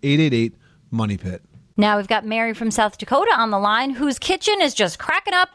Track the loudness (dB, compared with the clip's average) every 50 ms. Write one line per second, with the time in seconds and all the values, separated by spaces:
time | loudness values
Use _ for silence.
0 | -2 0 2 4 4 4 2 2 0 0 -4 _ _ _ _ _ _ -6 -4 -2
1 | -2 -2 -4 -4 -6 -8 -10 -10 _ _ _ -20 -20 _ 0 2 2 2 2 0
2 | 0 0 -2 -2 -2 -2 -4 -2 -2 -4 -4 -4 -4 -4 0 0 0 0 -2 -6
3 | -6 0 0 2 2 2 2 2 2 0 0 0 0 2 2 2 0 -2 -2 -2
4 | -2 -2 -2 -4 -2 -4 -4 -2 0 0 2 2 2 0 2 0 -2 -2 -2 -6
5 | -4 -2 -2 -2 0 0 0 0 0 0